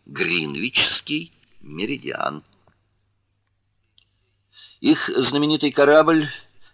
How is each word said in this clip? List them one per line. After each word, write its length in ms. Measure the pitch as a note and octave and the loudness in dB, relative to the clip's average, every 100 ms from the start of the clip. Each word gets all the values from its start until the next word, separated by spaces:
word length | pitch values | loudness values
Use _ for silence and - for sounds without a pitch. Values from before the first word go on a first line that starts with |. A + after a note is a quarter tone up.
| - | -16
гринвичский 1300 | - E2+ F2 D#2 C#2+ A#2 - - - - D3+ E3+ _ _ - | -8 -4 -4 -4 -6 -6 -2 -2 -4 -6 -8 -8 _ _ -20
меридиан. 800 | - D2+ G#2+ C#3 D2+ - - D2 - _ _ _ _ _ _ _ _ _ _ _ _ _ _ _ _ _ _ _ _ - - _ | -16 -8 -8 -8 -8 -6 -6 -8 -14 _ _ _ _ _ _ _ _ _ _ _ _ _ _ _ _ _ _ _ _ -20 -20 _
Их 280 | A#2+ D#3 - - | 0 0 0 -2
знаменитый 560 | B2+ C#3+ D3+ D3+ D3 | 0 0 0 0 0
корабль 580 | B2+ C#3 D3+ D#3 D#3+ D3 - - - - | 4 6 6 6 4 0 -6 -18 -20 -20